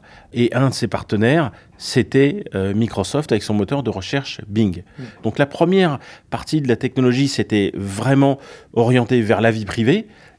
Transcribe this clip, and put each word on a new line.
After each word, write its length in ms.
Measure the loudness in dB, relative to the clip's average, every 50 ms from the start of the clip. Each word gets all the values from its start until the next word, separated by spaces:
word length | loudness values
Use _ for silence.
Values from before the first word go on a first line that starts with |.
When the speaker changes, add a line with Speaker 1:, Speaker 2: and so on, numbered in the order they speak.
| -16 -20 -20 -20 -20 _ -2
Speaker 1:
Et 160 | 0 0 0 2
un 160 | 2 0 0
de 40 | 0
ces 140 | -2 -4 -4
partenaires, 640 | -4 -6 -6 -4 0 2 2 4 4 2 2 0 -4 -10 -18 _ _
c'était, 680 | _ -12 -2 0 0 0 2 2 4 4 4 2 -2 -8 -6 -4
euh, 180 | -4 -2 -2 0
Microsoft 580 | 0 -2 -2 -2 -4 -4 -2 -2 -4 -2 0
avec 120 | -2 -2 0
son 100 | -2 -2
moteur 300 | -2 -2 -2 -2 -4 -4
de 80 | -4
recherche 500 | -6 -6 -6 -4 -4 -4 -4 -6 -10 -14 -12 -6
Bing. 360 | -2 0 0 0 0 -4 -10 -16 -18 -18
Speaker 2:
Mm. 40 | -18 -18 -18 -8 -8
Speaker 1:
Donc, 160 | -6 -2 0
la 60 | -2
première 540 | -2 0 0 0 2 4 2 2 2 0 -4 -8 -14 -20 -20 _ _
partie 320 | -10 -10 -6 -4 -2 -2 0
de 60 | 0
la 80 | 0
technologie, 520 | 0 -2 -4 -2 2 2 2 2 2 0 0
c'était 440 | 0 -2 -2 0 0 0 0 0 -2
vraiment 640 | -4 -8 -8 -6 -4 -2 2 2 4 4 2 2 -2 -6 -14 -20 -20 -20 _ 0
orienté 480 | 0 2 4 4 2 2 2 2 2
vers 220 | 2 2 2 4 4
la 80 | 2
vie 160 | 2 0 -4
privée. 400 | -6 -2 0 2 4 2 2 0 -4 -14 -20 -20 -20 -20